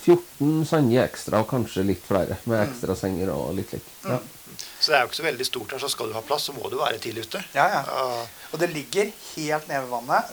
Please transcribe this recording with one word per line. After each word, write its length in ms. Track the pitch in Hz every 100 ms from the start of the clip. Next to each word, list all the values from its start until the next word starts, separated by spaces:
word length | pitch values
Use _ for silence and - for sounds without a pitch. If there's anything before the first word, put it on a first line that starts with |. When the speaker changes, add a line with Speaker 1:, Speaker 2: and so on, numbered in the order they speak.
Speaker 1:
fjorten 560 | - 175 - - 143 156 156
senger 420 | 160 127 127 90
ekstra, 320 | - - 107
og 80 | 110
kanskje 340 | 131 107 92 98
litt 180 | 92 -
flere, 300 | 98 82 92
med 160 | 120 113
Speaker 2:
Mm. 80 | 107
Speaker 1:
ekstra 260 | - -
senger 380 | 95 98 90 95
og 220 | 73 65 95
litt 140 | -
slik. 120 | - - -
Ja. 140 | - 127
Speaker 2:
Mm. 100 | 135 - - - - -
Speaker 3:
Så 140 | -
det 40 | 143
er 20 |
jo 60 | 117
ikke 80 | -
så 80 |
veldig 200 | 160 123 127
stort 260 | 127 104
her, 60 | 135
så 100 | 135
skal 180 | - 113
du 40 |
ha 60 | 110
plass, 240 | 113 147
så 80 | -
må 160 | - 98
du 60 | 131
være 240 | 127 110
tidlig 240 | 120 110 -
ute. 140 | 190 185
Speaker 2:
Ja, 100 | 139 170
ja. 140 | 175 135
Speaker 3:
Ja. 400 | 131 127 120 117 - -
Speaker 2:
Og 60 | 156
det 80 | 175
ligger 400 | 151 123 185 214 - -
helt 320 | - 151 151 156
nede 140 | 139
ved 80 | 127
vannet. 380 | 120 123 190 240